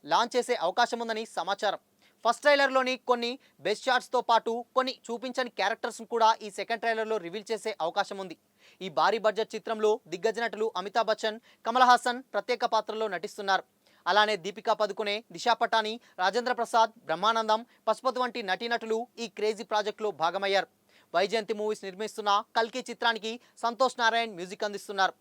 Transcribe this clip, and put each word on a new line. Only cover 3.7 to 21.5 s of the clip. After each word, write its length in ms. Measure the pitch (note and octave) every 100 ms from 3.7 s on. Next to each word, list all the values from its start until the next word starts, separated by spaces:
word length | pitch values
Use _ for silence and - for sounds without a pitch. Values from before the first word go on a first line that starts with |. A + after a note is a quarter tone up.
| G#3 -
షాట్స్తో 320 | B3+ - B3+ -
పాటు 220 | A3+ A#3 A#3 A#3+ -
కొన్ని 180 | B3+ - -
చూపించని 440 | A#3 B3+ B3 B3 -
క్యారెక్టర్స్ను 480 | G3 A3 - A3 A3+
కూడా 160 | A#3 A3 A3 A3
ఈ 20 | G3
సెకండ్ 260 | F#3+ A3+
ట్రైలర్లో 340 | A#3 A3 A3 A3 E3+
రివీల్ 200 | G3 G3+
చేసే 220 | A3 A3 G3+ D#3+
అవకాశం 320 | F#3 F#3+ G3
ఉంది. 120 | F#3+ D#3+ _ _ _ _ F#3
ఈ 20 | D#3
భారీ 220 | E3 A3 G#3
బడ్జెట్ 260 | G3+ A3 A3
చిత్రంలో 360 | - A3 G#3+ A3 -
దిగ్గజ 260 | F3 F3 G#3+
నటులు 240 | A#3 G#3 A3 F3+
అమితాబ్ 280 | G3 A#3 G#3+
బచ్చన్, 280 | G#3+ A3+ G#3+ _ _ -
కమల్ 200 | A#3 B3
హాసన్ 320 | B3 B3 B3 - G#3
ప్రత్యేక 300 | G3+ A#3 A#3+
పాత్రల్లో 360 | A3 G#3+ G#3+ A3 F3+
నటిస్తున్నారు. 480 | G3 - G3 F#3+ - _ _ _ -
అలానే 240 | G3+ G#3+ G#3 E3+
దీపికా 280 | G#3 A#3 G#3
పదుకునే, 360 | G#3+ G3+ G#3+ G#3 - E3+
దిశా 180 | A#3+ A3+
పటాని, 320 | A#3 A3+ G#3+ A3+ _ -
రాజేంద్ర 340 | F#3 G3+ A#3+ A#3+
ప్రసాద్, 340 | A3+ A#3 A3+ - -
బ్రహ్మానందం, 520 | E3 G3+ A3+ A3 A3 A#3+ _ -
పశుపతి 320 | G#3+ B3+ B3+
వంటి 180 | B3 B3 G3+
నటీనటులు 480 | F#3 A#3 A#3 A3+ A3 B3 -
ఈ 40 | A3+ -
క్రేజీ 280 | G#3 G3+ G#3
ప్రాజెక్టులో 380 | G#3+ G#3+ G#3 G#3+ D3+
భాగమయ్యారు. 460 | E3 F3+ G3 G3 F3+ _ _ _ _ E3
వైజయంతి 400 | G3 A3+ G#3